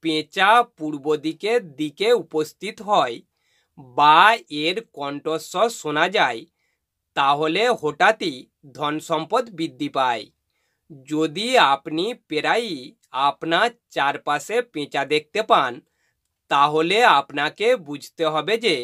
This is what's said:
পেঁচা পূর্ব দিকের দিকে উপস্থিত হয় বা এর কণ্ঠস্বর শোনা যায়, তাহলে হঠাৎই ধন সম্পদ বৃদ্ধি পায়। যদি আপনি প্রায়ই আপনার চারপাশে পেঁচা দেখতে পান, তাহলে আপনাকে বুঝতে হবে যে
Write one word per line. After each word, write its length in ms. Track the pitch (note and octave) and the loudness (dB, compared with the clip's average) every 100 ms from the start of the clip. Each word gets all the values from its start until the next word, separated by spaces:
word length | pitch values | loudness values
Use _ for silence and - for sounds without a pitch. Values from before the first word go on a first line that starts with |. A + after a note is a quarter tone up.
পেঁচা 460 | D#3+ D#3 D3+ F#3+ G3 A#3 A#3 _ | -2 -4 -4 0 4 4 2 _
পূর্ব 280 | D#3 D3+ C#3 D3+ D3 | -8 -6 -2 -2 -2
দিকের 340 | D#3+ G3+ A#3+ F#3 C3+ | -6 -2 -2 -4 -8
দিকে 280 | D3+ D3 G3+ A#3+ | -8 -4 0 0
উপস্থিত 520 | D3+ D#3+ D3+ _ F#3+ G#3+ G3 | 0 -4 -4 _ -14 -12 0
হয় 260 | G3+ C3 B2 _ _ _ _ _ - B2+ B2+ | 0 0 -4 _ _ _ _ _ -20 -10 2
বা 240 | D3 D#3 G3+ A#3 - D3 D3+ | 6 8 6 4 -4 -4 -2
এর 120 | F#3 - - | -4 -8 -10
কণ্ঠস্বর 720 | C#3+ C#3+ D#3 D#3+ - F3+ A3+ A3+ | -8 -6 -6 -6 -6 0 0 -2
শোনা 260 | D#3 D3+ F3 G3 | -4 0 0 2
যায়, 240 | C#3+ A#2 - _ _ _ _ _ _ - | 0 -2 -14 _ _ _ _ _ _ -2
তাহলে 440 | C#3 C#3+ D#3 E3+ A#3+ A#3 | 0 2 0 0 0 0
হঠাৎই 540 | D3+ D3 F#3 A3 F3+ B2+ - _ D3 B2+ | -4 2 2 2 -4 -8 -18 _ -20 -6
ধন 160 | D3 D3+ D3+ | -4 -4 -4
সম্পদ 340 | D#3+ D#3 A3+ A#3+ F3 | -6 -2 -4 -4 -8
বৃদ্ধি 320 | D#3+ B2+ C#3+ C#3 | -10 -6 -6 -2
পায়। 260 | B2+ A#2 A2 _ _ _ _ _ _ C#3+ C3 | -2 -2 -8 _ _ _ _ _ _ -20 -8
যদি 360 | D3+ D#3+ D3+ A3+ B3+ D3 | -2 -2 -4 0 4 4
আপনি 320 | C#3 D#3+ D#3 G3 A#3+ _ | 2 -2 -4 -4 -8 _
প্রায়ই 500 | D3+ D3 G3+ A#3+ D3+ B2+ _ _ B2+ C#3+ | -4 0 0 -2 -8 -12 _ _ -2 -2
আপনার 400 | C3+ E3 E3+ A3+ A#3 _ E3 | -2 -2 0 0 -4 _ -4
চারপাশে 640 | C#3 C#3 - D3 - A3+ A#3+ | -2 -2 -4 -4 -2 -4 -4
পেঁচা 300 | D#3 C#3+ C#3+ C#3 | -8 -6 -6 -2
দেখতে 280 | D3+ D3+ G3+ A3 | -2 -2 -6 2
পান, 200 | G#3 C3 B2 _ _ _ _ _ _ _ | 2 2 -6 _ _ _ _ _ _ _
তাহলে 460 | D3 C#3+ D3+ E3 G3+ A#3+ D3 | 2 4 2 2 4 4 4
আপনাকে 480 | - C#3+ D3 D3+ G#3+ B3 D3 | 0 -4 -4 -2 0 0 -4
বুঝতে 360 | C#3+ - _ D#3+ | -14 -14 _ -2
হবে 200 | D#3 D3+ A3 A3+ | -2 -2 -2 0
যে 100 | D3 | -2